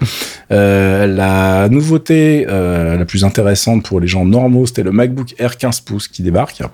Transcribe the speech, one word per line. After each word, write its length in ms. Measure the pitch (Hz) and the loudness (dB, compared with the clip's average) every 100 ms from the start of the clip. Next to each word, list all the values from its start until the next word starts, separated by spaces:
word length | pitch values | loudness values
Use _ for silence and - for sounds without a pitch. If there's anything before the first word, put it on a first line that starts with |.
<laughs> 40 | 123 - - - - | -6 -6 -12 -14 -2
Euh, 560 | 104 101 98 95 95 101 | 2 4 2 2 2 0
la 600 | 95 95 95 95 95 101 | 0 0 2 2 2 2
nouveauté, 760 | 135 156 156 - 160 156 151 131 | 2 2 0 2 2 4 2 0
euh, 480 | 98 90 87 82 87 | -2 0 0 0 -2
la 80 | 87 | -2
plus 180 | 98 | 0
intéressante 600 | 98 117 101 98 117 113 | 0 2 0 0 0 0
pour 160 | - 95 | 0 -2
les 80 | 87 | 0
gens 180 | 92 92 | 0 2
normaux, 400 | 117 127 123 123 | 2 2 2 0
c'était 180 | 123 | -2
le 80 | 95 | -2
MacBook 420 | 104 127 131 123 - | 0 0 -2 -8 -6
Air 180 | 120 117 | -6 -4
quinze 220 | - 127 | -4 -4
pouces 280 | - 101 - | -6 -10 -8
qui 140 | - | -8
débarque. 400 | 90 87 143 - - | -2 -2 -2 -6 -14